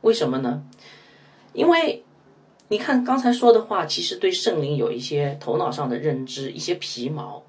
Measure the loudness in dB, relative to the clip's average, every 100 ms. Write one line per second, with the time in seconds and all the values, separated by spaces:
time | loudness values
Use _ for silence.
0 | 4 4 2 0 -2 -4 -8 -20 -20 -20
1 | -20 -20 -20 _ -16 2 4 6 4 -2
2 | -10 _ _ _ _ _ _ -4 2 0
3 | 2 2 2 4 6 6 4 -4 -2 -4
4 | -6 -2 -2 0 0 0 0 0 -2 -2
5 | -4 -2 -2 -4 -4 -2 -2 -4 -4 -2
6 | -2 -4 -6 -8 -8 -8 -6 -6 -6 -8
7 | -6 -6 -10 -14